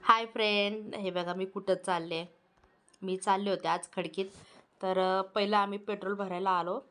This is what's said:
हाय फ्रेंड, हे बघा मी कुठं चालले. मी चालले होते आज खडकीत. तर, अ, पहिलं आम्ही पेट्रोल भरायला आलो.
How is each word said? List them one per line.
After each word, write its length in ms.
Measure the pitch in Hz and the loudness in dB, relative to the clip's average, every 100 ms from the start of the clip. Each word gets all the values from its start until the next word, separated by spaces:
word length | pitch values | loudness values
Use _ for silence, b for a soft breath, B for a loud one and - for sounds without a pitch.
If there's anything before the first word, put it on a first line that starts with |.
| - | 6
हाय 180 | 226 226 | 4 4
फ्रेंड, 680 | 226 214 208 202 214 214 | 0 4 4 2 -2 -6
हे 160 | 214 190 | -4 -2
बघा 240 | 175 175 | -2 -2
मी 100 | 180 | -2
कुठं 300 | 190 196 190 | -4 -4 0
चालले. 520 | 185 - 175 165 165 175 _ _ _ _ _ _ _ | 0 2 -2 -2 -6 -6 _ _ _ _ _ _ _
मी 140 | 190 185 | -6 -2
चालले 340 | - 190 202 | 0 2 2
होते 180 | 180 160 | -2 0
आज 200 | 175 - | -2 -2
खडकीत. 320 | - 170 175 190 B B B B _ | -6 -6 -6 -6 B B B B _
तर, 160 | 190 185 | -2 2
अ, 240 | 185 190 | 2 2
पहिलं 340 | 190 214 202 208 | 0 -2 2 2
आम्ही 220 | 202 202 | 2 -2
पेट्रोल 360 | 208 202 190 | -6 -6 -4
भरायला 360 | 202 196 180 190 | -4 -4 -2 0
आलो. 300 | 180 170 220 - | 0 0 -4 -8